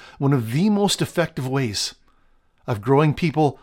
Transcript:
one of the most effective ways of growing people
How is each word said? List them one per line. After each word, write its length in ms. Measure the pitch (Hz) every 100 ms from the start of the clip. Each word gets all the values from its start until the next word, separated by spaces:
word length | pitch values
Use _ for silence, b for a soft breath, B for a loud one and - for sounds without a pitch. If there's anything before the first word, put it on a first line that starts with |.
| B B
one 140 | 139
of 180 | 143 110
the 180 | 123 208
most 320 | 208 202 -
effective 460 | 156 - 165 - 127
ways 480 | 135 135 190 - - _ _ _ _ _ _ -
of 140 | 110
growing 340 | 104 139 156
people 460 | - 170 147 151 B